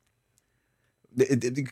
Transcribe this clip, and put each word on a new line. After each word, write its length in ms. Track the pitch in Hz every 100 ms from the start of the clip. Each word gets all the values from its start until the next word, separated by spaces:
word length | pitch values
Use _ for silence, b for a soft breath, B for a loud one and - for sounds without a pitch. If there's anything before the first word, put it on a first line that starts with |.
| _ _ _ _ _ _ _ _ _ _ _ 123
det, 200 | 127 135
det, 240 | 120 131 131